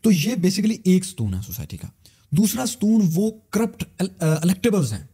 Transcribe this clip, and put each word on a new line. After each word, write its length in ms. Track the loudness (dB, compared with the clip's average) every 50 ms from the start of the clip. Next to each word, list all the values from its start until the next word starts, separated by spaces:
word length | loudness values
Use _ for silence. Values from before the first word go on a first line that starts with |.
| 4
तो 80 | 4
ये 240 | 4 4 2 0 -2
basically 420 | 0 0 0 0 2 0 -2 -2 0 2
एक 180 | 2 2 2 2
स्तून 280 | -2 -6 -6 -4 -4 -4
है 80 | -6
सोसाइटी 360 | -8 -10 -10 -12 -12 -12 -12
का। 140 | -14 -14 -16 _ _ _ -20 _ _ _ _ 0
दूसरा 320 | 2 2 2 0 -2 -6
स्तून 360 | -6 -4 -2 0 2 4 4
वो 420 | 2 2 2 0 -2 -2 -4 -8 _ _ -2
करप्ट 300 | -2 -2 -2 -4 -10 -14 -14 _ -6
एल-, 200 | -6 -6 -4 -2
अ, 240 | 0 0 0 2 2
इलेक्टेबल्स 480 | 0 0 2 0 0 2 2 0 0 -4
हैं 160 | -8 -10 -16